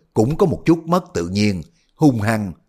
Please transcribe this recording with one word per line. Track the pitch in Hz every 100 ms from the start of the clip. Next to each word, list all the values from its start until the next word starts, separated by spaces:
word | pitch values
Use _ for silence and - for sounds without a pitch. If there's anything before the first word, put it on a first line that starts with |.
| _
cũng | - 113 160
có | 190
một | -
chút | - 165 165
mất | 180 175
tự | - 87
nhiên, | 98 104 92 76 _ _
hung | - 156 117
hăng | 101 110 101 78